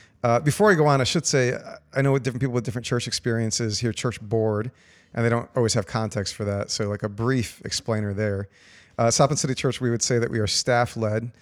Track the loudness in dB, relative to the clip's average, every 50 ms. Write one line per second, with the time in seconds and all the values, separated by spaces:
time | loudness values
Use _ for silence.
0 | -20 _ _ _ 2 2 2 4 2 0 2 4 6 6 6 6 6 4 4 4
1 | 2 0 0 0 0 2 2 2 2 2 0 -4 -8 -12 -16 -18 -20 _ -2 0
2 | 2 4 2 2 0 -2 -4 -2 -2 -2 -2 -2 -2 -4 -6 -6 -4 -2 -2 -2
3 | -2 -4 -6 -4 -2 -2 0 0 0 0 -2 -2 -2 -2 -2 -2 -2 -2 -2 -2
4 | -2 -4 -4 -6 -4 -2 0 2 2 2 0 0 -2 -6 -10 _ _ -20 -20 -20
5 | _ _ -4 0 2 2 2 0 -2 -2 0 0 2 2 2 0 0 -2 -2 -2
6 | -2 -2 -4 -4 -4 -4 -6 -4 -2 -2 -2 -2 -2 -4 -4 -4 -2 -2 -2 -4
7 | -4 -6 -4 -2 0 0 2 0 -2 -4 -8 -12 -10 -8 -8 -6 -4 -2 -2 -2
8 | -2 -2 -2 -2 -2 -2 -2 -4 -6 -8 _ _ -20 -20 -20 -20 -20 _ _ 0
9 | 2 2 4 4 4 2 2 0 -2 -2 -2 -2 -2 -2 -2 -2 -2 -2 -2 -2
10 | 0 0 0 0 0 0 0 -2 -2 0 0 0 0 2 2 2 2 0 -2 -2
11 | -2 -2 -2 -2 -4 -6 -10 _